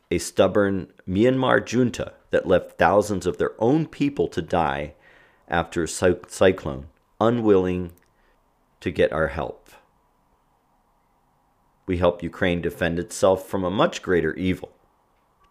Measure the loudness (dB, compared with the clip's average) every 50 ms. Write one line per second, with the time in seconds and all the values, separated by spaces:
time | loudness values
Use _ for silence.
0 | _ -4 -4 -4 -4 -4 2 2 2 4 4 2 2 2 0 -4 -8 -10 _ _
1 | -8 -4 0 2 4 4 4 2 2 2 2 2 2 0 0 0 0 0 -2 -6
2 | -10 -10 -10 _ _ -2 -2 0 2 4 2 2 0 -2 -2 2 2 4 4 4
3 | 2 0 -4 -4 -4 -4 -2 -2 -4 -4 -2 -2 0 2 2 0 0 -4 -4 -4
4 | -4 -4 0 -2 -4 -2 -4 -8 -6 -2 -2 -2 0 -2 -2 -6 -8 -10 -14 _
5 | _ _ _ _ _ _ _ _ _ -4 -2 -2 -2 -2 -4 -4 -4 -4 -4 0
6 | 2 2 2 0 -6 -12 -2 2 2 2 2 2 -6 -10 -10 -10 -12 -16 _ _
7 | _ _ _ 0 0 0 2 2 4 4 4 4 4 0 -2 -4 -6 -8 -14 _
8 | _ _ _ _ _ _ _ _ _ _ _ _ _ _ _ _ -8 -6 0 2
9 | 0 2 2 0 -2 -2 -2 -6 -6 -8 -10 -16 _ _ -20 -20 _ _ _ _
10 | _ _ _ _ _ _ _ _ _ _ _ _ _ _ _ _ _ _ _ _
11 | _ _ _ _ _ _ _ _ _ _ _ _ _ _ _ _ -6 -4 -2 2
12 | 2 0 0 0 -10 -10 -4 -2 0 0 0 0 -2 -6 -4 -4 -4 -4 -2 -4
13 | -6 -8 -4 0 2 2 2 2 -2 -8 -6 -6 -4 -4 -2 0 -2 -2 -2 -6
14 | -4 0 0 0 0 -2 -4 -2 -2 -2 -2 -4 -6 -18 _ _ _ _ _ _
15 | _ _ _ _ _ _ _ _ _ -6